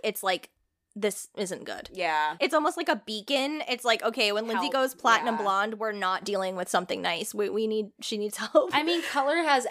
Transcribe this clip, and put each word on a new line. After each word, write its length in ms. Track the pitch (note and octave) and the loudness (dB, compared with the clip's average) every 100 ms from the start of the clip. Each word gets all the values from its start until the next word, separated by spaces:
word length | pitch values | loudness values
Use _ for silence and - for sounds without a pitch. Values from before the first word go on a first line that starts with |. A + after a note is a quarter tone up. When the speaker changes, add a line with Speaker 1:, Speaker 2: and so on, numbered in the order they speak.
Speaker 1:
it's 180 | A3 G#3 | -4 -2
like, 280 | F#3+ F3+ - _ _ _ _ | 0 -2 -4 _ _ _ _
"This 340 | G#3 G3+ - - - | -2 -2 -2 -10 -8
isn't 280 | F#3+ F3 | -6 -6
good." 260 | - F#2+ - | -8 -12 -12
Speaker 2:
Yeah. 440 | F#3+ F3 D#3 D3+ E3 | -4 0 0 0 0
Speaker 1:
It's 140 | C4+ | 0
almost 220 | D#4 D4+ F4 | 2 2 0
like 120 | E4 | -2
a 140 | B3 | -2
beacon. 580 | - G#3+ G3 C#4 C#4 D4+ - | -2 -10 -2 0 0 -4 -4
It's 160 | B3 | -2
like, 180 | A#3+ A3+ | 0 2
okay, 260 | A#3 A#3 G#3 | 0 2 0
when 140 | G#3 A3+ | 0 -2
Lindsay 200 | G#3 C#4 | -2 0
Speaker 2:
Help. 60 | |
Speaker 1:
goes 200 | C4+ C4 | 2 0
platinum 400 | C4 B3+ A3 B3 | 2 4 6 4
Speaker 2:
Yeah. 80 | A3 | 0
Speaker 1:
blonde, 320 | G3+ G3 G#3+ G#3+ | 2 2 0 -2
we're 100 | A3 | -4
not 300 | G#3 F#3 F#3 | -2 -2 -2
dealing 300 | G3 G3 F#3+ F#3 | -2 -2 -2 -4
with 120 | F#3 | 0
something 320 | F#3+ F#3 F#3+ | 0 0 -2
nice. 320 | F3+ E3+ G#3+ | -2 -2 -4
We, 160 | G#3 G3+ | -2 -2
we 160 | G3+ A3 | 0 0
need, 240 | G#3+ G#3 - | 0 -4 -8
she 160 | - G#3+ | -6 -4
needs 200 | G#3 G#3 | -4 -4
<laughs> 80 | |
help. 260 | G#3+ D#4 F4+ | 2 4 4
Speaker 2:
I 100 | C4+ | 2
mean, 180 | D#4+ F4 | 2 0
color 360 | E4 C4+ C4+ E4 | 0 0 2 2
has 280 | D#4 C4+ A#3+ | 4 4 4